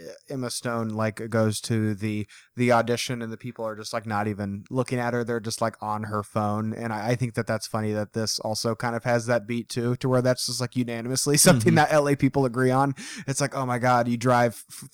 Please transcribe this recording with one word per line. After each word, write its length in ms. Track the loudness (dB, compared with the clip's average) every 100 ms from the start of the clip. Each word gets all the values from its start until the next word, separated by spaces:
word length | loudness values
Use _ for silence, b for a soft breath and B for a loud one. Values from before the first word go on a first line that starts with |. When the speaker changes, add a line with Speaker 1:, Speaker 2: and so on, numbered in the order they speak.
| -18 -16 -10
Speaker 1:
Emma 220 | -6 -6
Stone, 400 | -6 -4 -4 -4
like, 400 | -2 -2 -4 -2
goes 280 | 2 2 0
to 360 | -2 0 0
the, 320 | -2 -4 -4 -6 B B
the 160 | 0 4
audition 520 | 4 4 0 -2 -6
and 100 | -8
the 60 | -10
people 260 | -12 -8
are 100 | -8
just, 200 | -8 -8
like, 100 | -8
not 240 | -4 -2 0
even 340 | -2 -4 -6 -6
looking 300 | -4 -2 -2
at 160 | -2
her. 100 | -2
They're 160 | -2 -4
just, 220 | -4 -4
like, 120 | -4 -4
on 220 | -6 -4
her 200 | -2 -4
phone. 520 | -2 -2 0 0 -2
And 180 | -4 -6
I, 160 | -4 -2
I 20 | 0
think 160 | -2
that 140 | -2 -2
that's 200 | -4 -4
funny 260 | -4 -2
that 200 | -2 -4
this 260 | -4 -4 -4
also 340 | -4 -2 -2
kind 200 | -2 -2
of 100 | -2
has 200 | 0 0
that 220 | 2 -2 0
beat 240 | -6 -6
too, 260 | -4 -2 0
to 120 | 2
where 100 | 2
that's 240 | 4 0 -2
just, 120 | -4
like, 160 | -4 -2
unanimously 600 | -2 -2 -4 -2 2 6
<laughs> 100 | 6
something 220 | 6 6
Speaker 2:
Mm-hmm. 60 | 4
Speaker 1:
that 160 | 6
L 160 | 4 4
A 40 |
people 300 | 4 2 2
agree 260 | 0 2 2
on. 240 | 4 2 -2 B B -6
It's 140 | -2
like, 140 | -2
"Oh 100 | -2
my 140 | -2 0
God, 280 | 4 4 4
you 120 | 2
drive 480 | 4 4 4 0 -16
f-, 220 | -18 -20